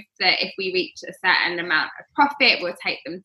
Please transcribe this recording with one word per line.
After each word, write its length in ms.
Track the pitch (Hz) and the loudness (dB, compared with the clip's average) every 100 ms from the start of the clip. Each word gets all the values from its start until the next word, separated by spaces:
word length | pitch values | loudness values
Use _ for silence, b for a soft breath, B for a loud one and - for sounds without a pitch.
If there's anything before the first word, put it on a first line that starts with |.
| 214 _ | -10 _
that 220 | 185 - | 0 0
if 80 | 190 - | -2 -4
we 120 | 190 | -2
reach 240 | 180 170 - - | -2 -4 -8 -16
a 60 | - | -4
certain 360 | 185 170 147 175 | 2 2 2 -2
amount 320 | 170 156 135 - | -2 0 -2 -8
of 60 | - | -10
profit, 440 | - 285 - 247 - | 2 2 4 4 4
we'll 160 | 175 180 | 0 -6
take 140 | 185 135 - | -8 -8 -10
them 160 | 180 | -14